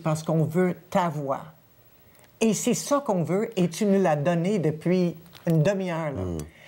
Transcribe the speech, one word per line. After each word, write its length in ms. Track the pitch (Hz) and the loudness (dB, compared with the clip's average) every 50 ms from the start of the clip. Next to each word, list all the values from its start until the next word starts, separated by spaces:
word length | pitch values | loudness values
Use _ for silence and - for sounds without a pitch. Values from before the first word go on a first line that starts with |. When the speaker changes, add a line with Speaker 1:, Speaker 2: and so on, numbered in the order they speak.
Speaker 1:
parce 200 | - 160 156 156 | -2 -2 -2 -2
qu'on 220 | - - 156 160 151 | 0 0 2 2 2
veut 300 | - - 180 185 180 175 - - - | 2 2 0 0 0 0 -4 -8 -2
ta 180 | - 202 233 - | 0 0 0 0
voix. 320 | 143 151 143 135 135 - 160 - - _ _ _ _ _ _ _ _ _ _ - _ _ - - _ - | -2 -4 -4 -4 -4 -4 -6 -14 -20 _ _ _ _ _ _ _ _ _ _ -20 _ _ -20 -14 _ -2
Et 100 | 233 220 | 0 0
c'est 220 | 196 - - 247 214 | 0 0 0 0 0
ça 260 | - - - 285 277 | 0 0 0 -2 0
qu'on 220 | 285 - 196 175 | 0 0 0 0
veut, 260 | 156 139 175 202 226 226 - | 0 0 0 -2 -2 -2 0
et 120 | 185 175 175 | 0 0 0
tu 180 | - - 214 | 0 0 2
nous 160 | 202 196 196 | 2 4 4
l'as 140 | 185 165 151 | 4 4 2
donné 420 | 147 143 180 170 170 165 190 220 196 | 2 2 0 0 0 0 0 0 2
depuis 560 | 151 156 156 156 - 170 180 185 175 170 160 - - - - - - | 0 0 -2 -2 0 0 2 2 2 0 -2 -6 -14 -20 -16 -8 -2
une 160 | 175 165 160 | 2 2 4
demi-heure, 480 | 151 196 208 190 190 180 160 165 165 147 | 4 2 2 0 -2 -4 -4 -4 -4 -4
là. 80 | 131 98 | -4 -4
Speaker 2:
Hmm. 180 | 95 90 85 78 76 80 - - - | -4 -4 -4 -6 -8 -10 -14 -20 -20